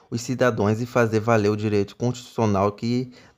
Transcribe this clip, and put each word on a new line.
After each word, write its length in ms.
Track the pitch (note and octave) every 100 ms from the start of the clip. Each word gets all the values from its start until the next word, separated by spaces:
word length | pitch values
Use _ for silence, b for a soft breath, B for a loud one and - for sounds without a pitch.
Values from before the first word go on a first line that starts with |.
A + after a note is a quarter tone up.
| b
os 120 | A#2+
cidadãos 600 | - B2 B2+ A2+ G#2 A2
e 40 | B2
fazer 340 | B2+ A2+ A2
valer 300 | A2+ A2+ G2+
o 80 | G#2+
direito 380 | G#2+ G#2 G2 -
constitucional 760 | B2 B2 - - G#2+ G2 G2+
que 400 | G2+ A#2 B2 B2 B B